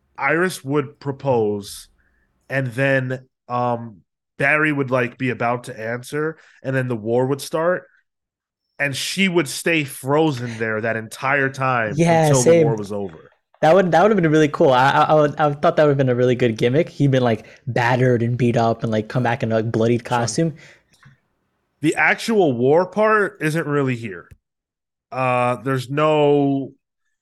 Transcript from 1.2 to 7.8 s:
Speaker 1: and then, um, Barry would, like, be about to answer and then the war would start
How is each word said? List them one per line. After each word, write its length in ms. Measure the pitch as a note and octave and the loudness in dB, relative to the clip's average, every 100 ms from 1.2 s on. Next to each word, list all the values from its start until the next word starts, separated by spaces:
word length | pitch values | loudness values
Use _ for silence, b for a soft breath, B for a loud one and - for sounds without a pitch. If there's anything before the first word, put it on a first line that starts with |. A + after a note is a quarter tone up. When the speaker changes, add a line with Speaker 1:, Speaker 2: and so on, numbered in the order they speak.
| C#3+ A#2+ G#2 G#2 G2+ - - _ _ _ _ _ - | -2 0 0 -2 -8 -16 -20 _ _ _ _ _ -8
Speaker 1:
and 200 | C3+ B2+ | -6 -4
then, 600 | A2+ C3+ C3+ B2+ B2+ - _ - | -2 0 0 0 -6 -12 _ -8
um, 540 | B2 B2 A#2+ A#2 F#2+ _ _ _ - | -4 -2 -4 -8 -18 _ _ _ -4
Barry 340 | C#3 D3+ D#3 | 0 2 2
would, 180 | C#3+ C3 | 0 0
like, 280 | B2+ A#2+ - | 0 -2 -4
be 120 | C3 | -4
about 360 | A2 A#2+ B2 B2+ | -2 -2 -4 -8
to 140 | G#2+ | -12
answer 580 | A2 A#2+ B2 D3 D#3 D#3+ b b | -8 -8 -8 -8 -8 -8 b b
and 120 | C3 C3 | -6 -4
then 120 | B2 | -4
the 80 | A#2+ | -6
war 320 | G#2 A#2+ C3 | -2 0 0
would 120 | C#3 | -2
start 480 | - D#3+ E3+ F3+ | -6 -4 -2 -2